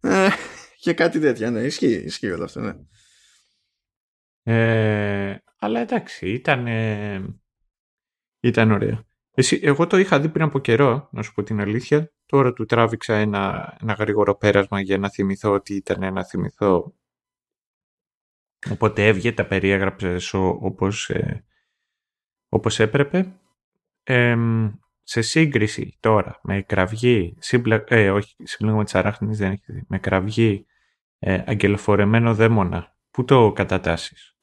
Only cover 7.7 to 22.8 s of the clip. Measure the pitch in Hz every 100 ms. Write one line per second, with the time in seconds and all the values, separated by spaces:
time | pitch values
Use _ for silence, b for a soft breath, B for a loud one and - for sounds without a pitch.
7.7 | _ _ _ _ _ _ _ 123 117 110
8.7 | 104 107 113 - _ _ - 131 143 151
9.7 | 143 165 185 196 147 156 156 160 143 -
10.7 | 117 139 120 - - 110 - 101 107 101
11.7 | 107 - 147 156 _ _ 139 127 123 113
12.7 | 117 113 113 - 110 104 101 98 87 82
13.7 | - 110 101 107 104 101 101 107 98 95
14.7 | 98 95 98 98 - 98 98 107 101 -
15.7 | 101 - 95 95 95 92 95 95 _ 104
16.7 | 90 - _ _ _ _ _ _ _ _
17.7 | _ _ _ _ _ _ _ _ _ -
18.7 | 107 110 104 104 98 117 113 101 98 95
19.7 | 98 98 98 92 90 - 98 92 - 95
20.7 | 98 98 107 - - - - _ _ _
21.7 | _ _ _ _ _ _ _ _ 110 110
22.7 | -